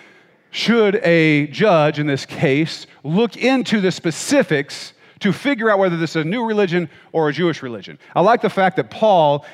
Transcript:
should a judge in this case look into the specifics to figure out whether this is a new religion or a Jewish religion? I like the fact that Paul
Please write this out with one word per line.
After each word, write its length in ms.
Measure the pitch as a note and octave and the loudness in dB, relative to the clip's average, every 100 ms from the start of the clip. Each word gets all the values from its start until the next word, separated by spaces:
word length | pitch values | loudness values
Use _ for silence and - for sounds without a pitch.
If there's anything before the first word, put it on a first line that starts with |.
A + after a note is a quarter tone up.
| - _ _ _ _ | -20 _ _ _ _
should 460 | - - A#3 G#3 G3+ | -6 0 2 2 2
a 420 | E3+ E3+ D#3+ D3 D3+ | 2 4 4 2 0
judge 480 | B2+ G#3 E3 D3+ D3+ | 0 2 4 2 0
in 80 | D3+ | -2
this 180 | C3+ - | -4 -6
case 600 | - D3+ C#3 D#3+ - - _ | -2 0 0 -2 -6 -18 _
look 340 | C#3 F3 A#3 - | -4 0 -2 -2
into 420 | A#3+ C4+ A3 G#3+ | 0 0 0 0
the 120 | F#3+ | 0
specifics 1000 | - E3+ - - C#4+ G3+ D3 C#3+ - - _ _ - | -2 -6 -6 0 0 2 -2 -4 -12 -18 _ _ -4
to 120 | G3+ | -2
figure 380 | - C4+ B3 A3+ | -2 -2 -2 0
out 80 | G3 | 2
whether 200 | F#3+ E3+ | 2 0
this 180 | E3 E3 | -2 -4
is 100 | D#3 | -4
a 20 | |
new 160 | A#3+ | -4
religion 460 | A3+ G#3 G3 F3 D#3+ - - | -2 0 0 0 -4 -10 -8
or 180 | E3 D3+ | -2 -2
a 20 | |
Jewish 300 | C#3+ F3 D3 | 0 -2 -4
religion? 380 | C3 G#2+ F2+ D2 - C#3+ | -8 -12 -14 -20 -6 2
I 60 | |
like 200 | F#3+ A#3 | 2 2
the 80 | G#3+ | 0
fact 260 | - F#3+ - | 0 0 0
that 120 | - | -6
Paul 560 | - A3 F#3 D3 C#3+ - | 0 2 4 4 0 -4